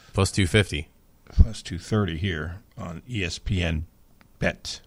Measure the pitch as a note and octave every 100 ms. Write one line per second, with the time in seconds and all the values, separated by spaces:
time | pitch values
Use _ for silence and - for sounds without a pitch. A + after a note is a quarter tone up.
0 | - - F#2+ - F#2+ G#2+ G2 D2 - _
1 | _ _ - - A2+ A2 - F2 - G#2+
2 | F#2+ D#2+ G2 D#2+ D#2+ F2 - - - D#2+
3 | - A2+ F2 - - F#2 E2+ D#2 D#2+ _
4 | _ _ - - F2+ - - -